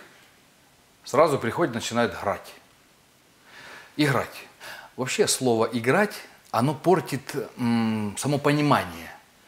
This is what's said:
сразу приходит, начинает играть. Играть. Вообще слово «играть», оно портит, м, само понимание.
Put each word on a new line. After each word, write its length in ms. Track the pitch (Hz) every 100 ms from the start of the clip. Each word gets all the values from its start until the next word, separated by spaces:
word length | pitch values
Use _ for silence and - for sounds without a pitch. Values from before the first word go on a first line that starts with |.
| - - - _ _ _ _ _ _ _
сразу 340 | - 131 160 135
приходит, 360 | 117 143 160
начинает 380 | 113 - 117 113
играть. 400 | - 101 90 - - _ _ _ _ _ _ _ _ - - - - - -
Играть. 500 | 147 113 - - - - - - - -
Вообще 320 | 127 - 180
слово 400 | - 127 113 110
«играть», 420 | 120 117 170 208 - - - -
оно 220 | 110 139
портит, 600 | 143 170 185 - 135 - 139 107 -
м, 560 | 120 117 113 110 104 98
само 200 | 135 143
понимание. 720 | 147 147 147 110 90 82 - - _ _